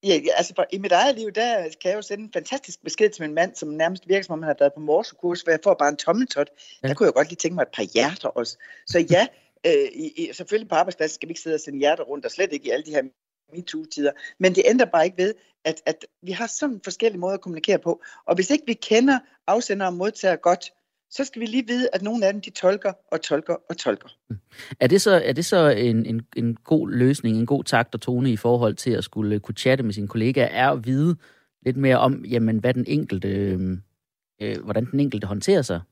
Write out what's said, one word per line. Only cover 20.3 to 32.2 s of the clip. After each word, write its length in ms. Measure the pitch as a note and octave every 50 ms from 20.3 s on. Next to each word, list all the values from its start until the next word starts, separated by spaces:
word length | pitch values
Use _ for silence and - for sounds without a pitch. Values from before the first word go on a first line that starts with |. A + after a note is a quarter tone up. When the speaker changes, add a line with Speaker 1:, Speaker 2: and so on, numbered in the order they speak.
| F3
Speaker 1:
godt, 380 | D#3+ - F3 F3+ F3+ - - _ _ _ _ _ _ _ _
så 140 | - - C#4
skal 160 | C4+ - A#3
vi 40 | A3+
lige 220 | A3+ G#3+ C4 B3+ G#3+
vide, 220 | A#3+ B3 B3+ A#3+ -
at 80 | F#3+
nogle 240 | F#3+ G#3 A3+ A#3+ G#3 F#3+
af 60 | G3+
dem, 80 | G#3
de 80 | F#3+ -
tolker 440 | - - - F#3 G3 G3+ - G3+ F#3 _ _ _
og 100 | - D#3+
tolker 340 | - - D#3+ C#3+ D#3+ - E3+ - _ _
og 80 | F3 -
tolker. 320 | - C3 G#2 - - - _ _ _ _
Speaker 2:
Mm. 60 | A#2 G2+ _ _ _ - - - - _
Er 80 | - B2+
det 140 | E3+ G3
så, 100 | - A3
er 220 | G3 E3+ - B2 C3+
det 120 | C#3+ F3
så 220 | - - F#3 E3 D3
en, 360 | C3 G#2 A#2 A#2+ A2+ A2+ A2+
en, 160 | A2 A2+ A2+ A#2 _ -
en 200 | - C3+ A#2+ A2+
god 340 | - _ - D#3+ D#3 - -
løsning, 480 | - B2 B2 B2+ C#3+ C#3+ - A#2 A2 A2
en 80 | A#2
god 180 | A#2 C#3+ C#3 -
takt 320 | - - A#2+ A#2+ - -
og 60 | A#2+
tone 300 | - - B2+ B2 B2 C3+
i 60 | A#2 G#2
forhold 380 | - A#2+ B2 A#2+ A#2+ A2 G#2
til 160 | - - B2+
at 120 | A#2 - G#2
skulle 360 | - - A2 G#2+ G#2 G#2 G#2
kunne 160 | - - A2
chatte 280 | - - C3+ C3 C3+ B2
med 100 | A2+ F#2+
sine 140 | G#2+ G2+ G2
kollegaer, 380 | - A#2 A2 A#2+ C3+ C#3 B2
er 240 | - - G#2+ B2+ C3+
at 140 | C#3+ C3 A2
vide 300 | A#2+ C3 C3+ D3+ E3+ F3 - _ _ _ _ _ _ _ _ _
lidt 120 | C3 B2+ C3
mere 200 | C#3 C3+ B2+ B2
om, 280 | - C3 C3+ -